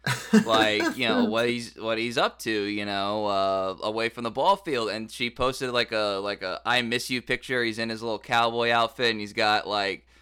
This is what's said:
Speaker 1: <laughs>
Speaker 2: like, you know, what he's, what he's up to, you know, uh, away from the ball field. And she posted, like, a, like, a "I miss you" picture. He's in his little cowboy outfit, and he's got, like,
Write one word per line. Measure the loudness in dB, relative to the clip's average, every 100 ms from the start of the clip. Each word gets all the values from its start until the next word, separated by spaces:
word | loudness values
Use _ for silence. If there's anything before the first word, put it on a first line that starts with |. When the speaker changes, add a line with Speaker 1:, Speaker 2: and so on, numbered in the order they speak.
| -6 -4
Speaker 1:
<laughs> | 4 4 6
Speaker 2:
like, | 4 4 2 0 0
you | 0
know, | 2 2
what | 2 0
he's, | -2 -6 -8
what | -4 -2
he's | -2 0
up | -2 -2
to, | -2
you | 0 0 -2 -2
know, | -2 -2 -2 0
uh, | 2 2 2 -2 -4
away | -4 -2 -2
from | -4
the | -6
ball | 0 2 2
field. | 0 -2 -2
And | -4 -8
she | -6 -6
posted, | -2 -2 -2 -2
like, | -2 0
a, | 0 0 -2
like, | -4 -6
a | -6 -6
"I | 0 0
miss | 2 -2 -2
you" | -4
picture. | -2 -4 -2 -2
He's | 0 -2
in | -4
his | -4
little | -6 -6
cowboy | 0 2 2 2 2
outfit, | 4 2 2 0
and | 0
he's | -4
got, | 0 2 2 2
like, | 0 0 -4 _ -20